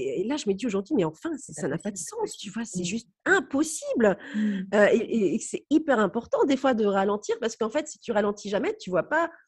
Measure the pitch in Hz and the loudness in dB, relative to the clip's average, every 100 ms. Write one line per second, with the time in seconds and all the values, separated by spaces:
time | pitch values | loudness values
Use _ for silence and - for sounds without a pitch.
0 | 131 131 202 294 214 196 254 196 196 285 | 2 -2 -2 -2 -2 -2 -2 -2 0 0
1 | 160 160 330 302 - 156 147 151 202 196 | 0 -2 -8 -8 -10 -6 -4 -4 -6 -8
2 | 165 453 440 - 208 208 233 185 180 220 | -8 -6 -6 -8 -10 -8 -8 -6 -6 -6
3 | - _ - 381 262 269 311 - 571 494 | -8 _ 0 2 2 0 -2 -4 -4 2
4 | 214 185 - 214 214 196 190 202 202 226 | 4 2 -2 -2 0 -2 0 4 6 4
5 | 208 233 190 220 - - - 302 320 240 | 2 0 2 0 -4 -8 0 2 4 2
6 | 202 226 - - 415 269 269 226 202 196 | 2 0 -2 2 4 4 2 4 4 4
7 | 196 208 - 453 220 - 220 285 302 - | 2 0 -2 -2 -2 -2 -2 -2 -4 -8
8 | - 208 208 208 202 196 302 440 - 180 | -4 0 0 0 -2 -2 -2 -4 -2 -2
9 | 156 302 330 - | 0 0 0 -4